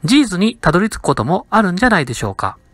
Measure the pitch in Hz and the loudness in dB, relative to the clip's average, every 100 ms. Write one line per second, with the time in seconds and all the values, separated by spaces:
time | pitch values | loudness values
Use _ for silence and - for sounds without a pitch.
0 | 151 269 247 180 214 - - 165 214 - | 2 2 2 0 -2 0 0 2 0 -2
1 | - 139 110 190 - 208 202 180 247 202 | -2 -2 0 -2 0 0 2 2 2 2
2 | 131 120 107 95 98 - _ | 0 -4 -6 -4 -6 -8 _